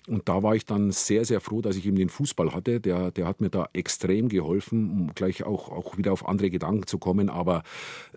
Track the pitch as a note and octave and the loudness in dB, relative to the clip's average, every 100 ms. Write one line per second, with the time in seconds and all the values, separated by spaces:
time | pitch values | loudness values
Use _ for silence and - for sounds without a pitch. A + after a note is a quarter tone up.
0 | - G#2+ - F#2 G#2+ A2 - G2+ G2+ F#2 | -4 -2 0 2 4 2 0 0 2 2
1 | - G#2+ A#2 G#2+ - A2 G#2+ F#2+ G2 G2 | 2 2 2 0 0 -4 -2 -2 2 2
2 | F2+ - C#3+ - D#2+ E2+ F#2 A#2+ G2+ F2+ | 2 0 -4 0 0 0 -2 0 0 0
3 | F2+ - F2 G2 G2+ F#2+ E2 F2 - - | 0 -2 -2 0 0 0 -2 -4 -4 -2
4 | F2+ G2+ A#2+ G2 D#2 F#2+ - A2+ G#2+ G2 | 2 2 4 0 2 0 0 0 0 0
5 | E2 - F#2 - - G2+ - D#2+ - F#2+ | -2 0 -2 -2 -4 -6 -6 -10 -10 -2
6 | G2+ F#2+ - G2 G2 F2 D2+ G#2 F#2+ F#2 | 0 0 0 0 2 0 0 0 0 -2
7 | F#2 F#2+ G2+ - F2 E2+ - - - - | 2 2 2 0 0 0 -2 -14 -14 -14
8 | - | -18